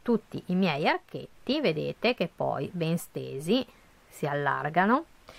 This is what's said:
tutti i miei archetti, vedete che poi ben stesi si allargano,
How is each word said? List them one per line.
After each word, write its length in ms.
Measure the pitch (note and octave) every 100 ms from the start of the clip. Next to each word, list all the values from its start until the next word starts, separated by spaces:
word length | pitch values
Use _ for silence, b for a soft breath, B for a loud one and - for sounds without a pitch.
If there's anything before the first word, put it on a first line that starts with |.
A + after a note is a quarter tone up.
tutti 400 | - A3+ - - -
i 100 | F3+
miei 320 | F#3 C#3+ G3
archetti, 720 | E4 - C3+ - - - D4
vedete 540 | A3+ D#3 C#3+ - -
che 160 | - F3+
poi 360 | - C#3 A#2 D3
ben 260 | F3 E3 E3+
stesi 680 | - D3 C3 C3+ D#3 B3+ - b b - -
si 180 | - D3
allargano, 760 | C#3+ C#3+ C3 C#3+ D#3+ G3 C4+ E4 - -